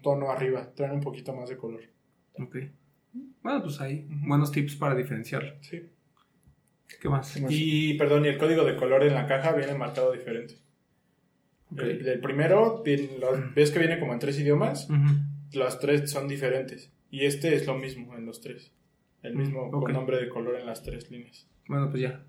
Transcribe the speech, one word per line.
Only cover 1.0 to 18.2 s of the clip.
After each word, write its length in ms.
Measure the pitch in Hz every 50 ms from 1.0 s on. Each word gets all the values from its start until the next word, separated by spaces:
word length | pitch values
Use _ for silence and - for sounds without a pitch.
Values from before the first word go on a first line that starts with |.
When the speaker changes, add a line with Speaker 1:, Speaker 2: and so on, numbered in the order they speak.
Speaker 1:
poquito 320 | 143 139 120 - - - 131
más 160 | 127 123 123
de 80 | 127
color. 240 | - - 113 113 113 - - _ _ _ _ _ _ _ _ _ -
Speaker 2:
Ok. 180 | 127 127 - 127 139 143 - _ _ _ _ _ _ _ - 247 277 - - _
Bueno, 220 | - 233 285 277 190
pues 180 | 160 139 -
ahí, 240 | 139 135 139 151 -
Speaker 1:
Ujú. 200 | - 156 147 -
Speaker 2:
buenos 240 | 143 143 147 143 143
tips 240 | - 156 143 143 -
para 180 | - 151 143 135
diferenciarlo. 580 | 123 123 - 113 110 110 - - - - - - -
Speaker 1:
Sí. 200 | - - - 175 170 - _ _ _ _ _ _ _ _ _ _ _ _ _ _ _ _ _ _ _ _ - -
Speaker 2:
¿Qué 80 | - -
más? 240 | 139 135 - - -
Speaker 3:
¿Qué 80 | 143
más? 100 | 139 131
Speaker 1:
Y, 440 | 151 151 156 160 151 151 156 151 147
perdón, 300 | 147 147 139 147 147 147
y 20 |
el 100 | 147 139
código 260 | 147 151 160 165 160 147
de 120 | 135 117
color 280 | - 131 127 135 135 143
en 100 | 147 143
la 100 | 143 143
caja 280 | 139 135 135 143 160 147
viene 200 | 143 135 139 139
marcado 380 | 135 123 113 - 131 127 127
diferente. 440 | 127 117 - 120 117 117 120 - - - _ _ _ _ _ _ _ _ _ _ _ _ _ _ _ _ _ _ _ _ _ _
Speaker 2:
Ok. 80 | - 135
Speaker 1:
El, 280 | 127 120 120 - 127
el 120 | 127 123 117
primero, 640 | - 131 135 143 156 165 185 208 226 226 226 - -
viene, 260 | 151 143 139 143 135 135 131
lo, 100 | 127 127 131 139 131 123 -
ves 160 | 143 147 147
que 80 | - 170
viene 200 | 165 160 165 -
como 140 | - 120 120
en 60 | 117
tres 200 | - 139 135 143
idiomas, 480 | 147 143 147 147 214 - - - - -
Speaker 2:
Ujú. 680 | 151 143 143 143 143 143 - - - - - - -
Speaker 1:
los 220 | 135 127 127 - -
tres 300 | - 139 147 147 143 -
son 160 | - 143 139
diferentes. 640 | 143 139 127 135 123 127 131 127 - - - - - _ _ _ _
Y 160 | 143 135 143
este 300 | 143 - - 170 165 151
es 100 | 131 -
lo 100 | 139 131
mismo 400 | 135 131 131 - 123 120 123 123
en 100 | 117